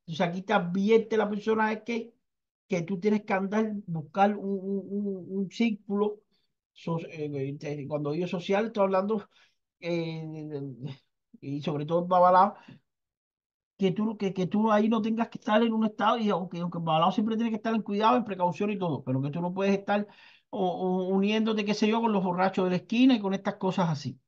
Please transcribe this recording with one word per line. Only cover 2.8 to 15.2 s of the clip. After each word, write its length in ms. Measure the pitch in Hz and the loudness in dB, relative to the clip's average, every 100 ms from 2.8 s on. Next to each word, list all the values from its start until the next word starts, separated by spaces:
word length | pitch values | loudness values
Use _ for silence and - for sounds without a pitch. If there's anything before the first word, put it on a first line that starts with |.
tú 160 | 165 196 | -2 -2
tienes 240 | 208 214 | 2 0
que 80 | 214 | 0
andar, 380 | 196 196 214 220 208 - | -2 0 0 -2 -4 -6
buscar 500 | 165 139 196 202 202 | -6 -6 2 2 2
un, 80 | 196 196 | -4 -4
un, 240 | 185 196 180 | -2 -4 -4
un, 360 | 202 202 190 175 190 | -4 -4 -6 -6 -4
un 100 | 190 | -4
círculo, 720 | - 233 208 - 196 208 208 _ _ _ _ _ | 0 0 0 -4 0 0 -2 _ _ _ _ _
so-, 260 | _ - 165 - | _ -6 -4 -6
eh, 460 | 160 151 143 135 143 | -8 -8 -4 -6 -6
eh, 260 | 147 147 139 | -8 -8 -6
cuando 240 | 147 147 | -4 -4
digo 140 | 156 180 | -4 -4
social, 400 | 185 170 196 226 | -4 0 0 0
estoy 180 | 214 | 0
hablando, 440 | 196 190 196 214 - _ _ _ _ _ | 2 2 0 -2 -4 _ _ _ _ _
eh, 440 | 170 170 165 160 160 156 151 147 139 117 139 135 _ _ _ - | -4 -2 -4 -6 -8 -10 -10 -8 -10 -10 -12 -14 _ _ _ -16
y 220 | 135 143 | -8 -6
sobre 240 | 147 147 151 | -4 -4 -2
todo 160 | 170 | -2
en 60 | 180 | 2
Babalá, 460 | 180 180 190 208 - - - _ _ _ _ _ _ _ _ _ _ | 6 8 8 6 2 -20 -20 _ _ _ _ _ _ _ _ _ _
que 140 | 190 | 0
tú, 240 | 175 214 214 | 0 -2 -2
que, 160 | 196 | -4
que 120 | 180 180 | -2 -2
tú 260 | 208 220 | 2 4
ahí 160 | 214 220 | 4 4
no 140 | 226 | 2
tengas 260 | 220 226 | 0 -2